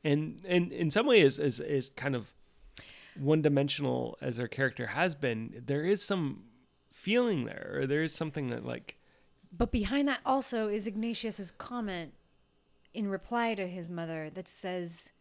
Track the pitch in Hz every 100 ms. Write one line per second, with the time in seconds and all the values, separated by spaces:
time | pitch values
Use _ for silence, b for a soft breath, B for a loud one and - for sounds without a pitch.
0 | 156 147 156 - 190 180 175 - 165 196
1 | 277 226 139 135 147 117 - 143 123 -
2 | 143 127 101 _ - _ - B B B
3 | B - 139 156 151 143 143 143 135 123
4 | 120 - 135 117 120 - 135 - 117 131
5 | 180 143 139 110 113 113 120 143 170 202
6 | - 190 143 - - _ _ _ _ -
7 | - 233 247 170 113 - 90 139 135 147
8 | 160 - 160 147 131 120 123 120 - -
9 | b b b _ _ 170 - 226 202 277
10 | 285 254 - 269 262 233 214 208 208 208
11 | 226 226 226 202 185 - - 247 208 180
12 | 151 - _ _ _ _ _ _ _ 226
13 | 202 196 - 233 233 208 185 180 170 175
14 | 165 160 156 170 180 - 190 180 170 170
15 | - _